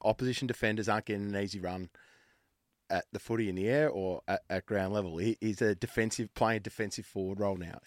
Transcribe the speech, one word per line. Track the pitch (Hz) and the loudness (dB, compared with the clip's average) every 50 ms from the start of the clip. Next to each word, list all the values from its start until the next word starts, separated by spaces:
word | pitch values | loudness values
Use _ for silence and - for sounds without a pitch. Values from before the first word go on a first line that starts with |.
opposition | - 107 113 - 127 127 120 - 131 | 2 2 2 2 0 -2 0 0 -2
defenders | 120 120 - - 110 107 110 101 110 | -2 -2 0 0 0 0 0 0 0
aren't | 104 110 - | 0 0 0
getting | - 107 101 101 101 101 | -2 -2 -2 0 0 0
an | 98 | 0
easy | 101 95 101 98 | -2 -2 -4 -6
run | 90 90 90 92 92 87 - - - - - _ _ _ _ _ _ _ _ _ _ _ _ _ _ _ | -4 -4 -4 -4 -8 -10 -12 -20 -20 -20 -20 _ _ _ _ _ _ _ _ _ _ _ _ _ _ _
at | 95 90 - - | 0 0 0 -2
the | - 104 | -8 -8
footy | - - 117 113 113 101 | -2 -2 0 0 0 0
in | 90 | 0
the | 92 98 113 | 0 2 2
air | 127 147 156 147 | 4 4 4 2
or | - 95 95 92 90 - - - | 2 0 -2 -2 -2 -4 -2 -2
at, | - - - _ | -2 -2 0 _
at | 95 92 - | -2 -4 -2
ground | - 107 101 95 92 104 | 0 0 0 2 2 0
level. | 107 98 87 80 82 | 0 0 0 -2 0
He, | 95 117 113 - | 0 0 0 0
he's | 107 110 101 - | 0 -2 0 2
a | 120 107 101 | 4 2 4
defensive, | 90 - - - 117 113 113 - - 113 107 - | 2 -2 -2 0 0 0 2 0 -4 -4 -6 0
playing | - 120 113 113 107 | 2 2 2 2 0
a | |
defensive | 95 - - - 110 98 - - 101 | -2 -6 -4 -4 -4 -4 -4 -8 -10
forward | - - 98 95 95 98 98 | -8 -6 -4 -4 -2 -2 0
role | 101 101 98 | 0 0 0
now. | 90 87 85 - - - | -2 -4 -8 -10 -10 -8